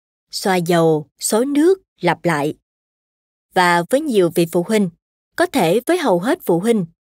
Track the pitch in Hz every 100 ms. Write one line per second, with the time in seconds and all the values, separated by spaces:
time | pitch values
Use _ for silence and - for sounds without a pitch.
0 | _ _ _ - 202 185 170 170 165 156
1 | 151 _ - 220 269 285 330 381 _ _
2 | 175 156 170 151 147 - _ _ _ _
3 | _ _ _ _ _ 185 175 175 175 269
4 | 311 214 175 175 170 180 175 214 185 -
5 | _ _ _ - 359 277 262 226 - 359
6 | 277 175 214 349 - 175 220 220 165 _